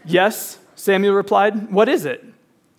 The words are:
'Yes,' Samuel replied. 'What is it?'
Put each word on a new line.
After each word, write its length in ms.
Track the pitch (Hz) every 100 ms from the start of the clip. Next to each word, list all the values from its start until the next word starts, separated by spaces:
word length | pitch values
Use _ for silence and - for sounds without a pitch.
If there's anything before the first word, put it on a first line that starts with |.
'Yes,' 540 | 165 170 196 214 - - _
Samuel 400 | - - 190 202
replied. 580 | 196 196 208 202 214 208
'What 160 | 190 226
is 160 | 302
it?' 180 | 147 120 - _ _ _ _